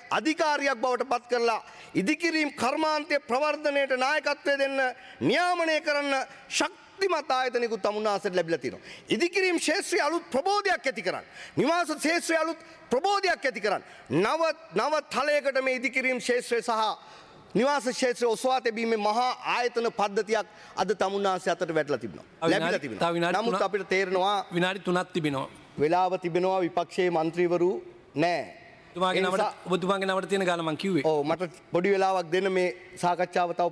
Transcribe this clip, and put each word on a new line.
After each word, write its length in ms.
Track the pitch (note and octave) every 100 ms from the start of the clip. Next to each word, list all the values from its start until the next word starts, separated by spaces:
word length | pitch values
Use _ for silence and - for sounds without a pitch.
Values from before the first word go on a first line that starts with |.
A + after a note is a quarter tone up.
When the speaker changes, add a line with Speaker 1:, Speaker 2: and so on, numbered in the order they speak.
| - G3+
Speaker 1:
අධිකාරියක් 600 | A3+ D#4 D#4 D4 C#4 B3
බවට 260 | B3+ B3 B3
පත් 120 | B3 -
කරලා 300 | A#3+ A#3 G#3+ - - -
ඉදිකිරීම් 560 | - F#3+ D4+ E4+ D#4 D4+
කර්මාන්තය 640 | - A#3 D4 D#4 D4+ D4+ C#4+ -
ප්‍රවර්ධනයට 640 | A#3+ D4+ D4 D4+ C#4+ C#4 B3+
නායකත්වය 540 | C4 D4+ D4 C#4+ C#4+ C#4
දෙන්න, 200 | C#4 C4+ B3+ B3 - -
නියාමනය 600 | C3 C#4 F4+ F4 E4 D#4
කරන්න 340 | D4+ C#4+ C#4+ C4+ - - - -
ශක්තිමත් 720 | D#4 G4+ - - G4 E4 D4 B3+
ආයතනයකුත් 440 | B3+ A#3+ A#3+ A3
තමුන්නාන්සේට 540 | G#3 G#3 G#3+ G3+ G3+ F3+
ලැබිලා 240 | E3 E3
තියෙනවා. 240 | B2+ F#2 - - -
ඉදිකිරීම් 480 | A3 F4 F#4+ F#4 E4+
ක්ෂේත්‍රයේ 460 | - G4+ - F4
අලුත් 260 | D4 E4+ E4+
ප්‍රබෝධයක් 560 | C4 F#4 G#4 G4 F4 -
ඇති 160 | A3
කරන්න, 220 | F3+ C#3 - - - -
නිවාස 320 | B3 E4+ E4+
ක්ෂේත්‍රයේ 520 | D#4 D4+ E4+ - D#4+
අලුත් 160 | D#4+ D#4+ - - -
ප්‍රබෝධයක් 520 | A#3+ F#4+ G4+ F#4+ D#4+ C4+
ඇති 120 | A3+
කරන්න, 180 | G3+ F3+ - - -
නව, 320 | C#3 G#3+ D#4 D#4+ D4 - E3+
නව 280 | B3+ D4+ D4
තලයකට 480 | A3 D4 D4 C#4 C4
මේ 160 | C4 B3+
ඉදිකිරීම් 380 | B3 C4 B3+ B3+
ක්ෂේත්‍රය 400 | F#3 A#3+ - A#3
සහ 180 | A3+ A3 A3 F3 - - - - -
නිවාස 300 | - C4 C#4+ A#3
ක්ෂේත්‍රය 400 | A3+ B3+ A#3+ A#3+
ඔසවා 340 | A3 B3+ C4
තැබීමේ 380 | A#3+ G#3+ A3+ A3+
මහා 320 | G#3 A3 B3+ - D3+ G3
ආයතන 300 | B3 A#3+ A#3 -
පද්ධතියක් 480 | G#3 G3 G#3 G#3+ F#3+ - - -
අද 140 | F#3 -
තමුන්නාන්සේ 540 | F#3+ G3+ G3+ F#3 F#3+
අතට 220 | E3+ E3+
වැටලා 240 | D#3+ C#3+ B2+
තිබෙනවා. 240 | A2+ D#2 - -
Speaker 2:
තව 100 | E3
විනාඩි, 140 | F#3
Speaker 1:
ලැබිලා 180 | E3 F#3+
තිබෙනවා. 240 | C#3 G#2+ E3+
Speaker 2:
තව 60 |
විනාඩි 240 | E3+ E3+ F3+
Speaker 1:
නමුත් 160 | A3
Speaker 2:
තුනක්, 120 | F#3 G3
Speaker 1:
අපිට 200 | G3+ F#3
තේරෙනවා 580 | F#3+ G3 F#3 F#3+ G3+ - F3
Speaker 2:
විනාඩි 240 | F3+ F#3 E3+
තුනක් 260 | F3+ F3+
තිබෙනවා. 340 | F3+ D3+ C3+ C#3 - - -
Speaker 1:
වෙලාව 400 | D3 F3 F#3 F3+
තිබෙනවා, 340 | F3+ E3+ F#3 F#3+
විපක්ෂයේ 460 | E3+ - E3+ - F3+
මන්ත්‍රීවරු 600 | E3+ D#3+ E3+ F3+ F3 F3 A3+ - - -
නෑ. 280 | C#3 E3+ E3 B2+ - - - -
Speaker 2:
ඔබතුමාගේ 260 | F3 F#3 F#3
Speaker 1:
ඒ 60 | F3+
නිසා 240 | F#3+ G#3
Speaker 2:
නමට, 220 | - F3+
ඔබතුමාගේ 360 | F3+ F3+ G3 F#3+
නමට 200 | F#3+ F#3
තියෙන 180 | G3 F#3
ගාන 160 | F3
මං 120 | D#3+ D3+
කිව්වේ. 200 | G3 E3+ D#3+
Speaker 1:
ඔව්, 160 | D#3 C#3+
මට 360 | E3 F3+ - -
පොඩි 240 | E3+ G3
වෙලාවක් 340 | F#3+ F#3+ F#3+ E3+
දෙන්න 160 | F3+ G3
මේ 160 | F#3 F3+ - - -
සාකච්ඡාව 520 | F3 F3 F3+ F#3+ F3
තව 160 | E3+ F3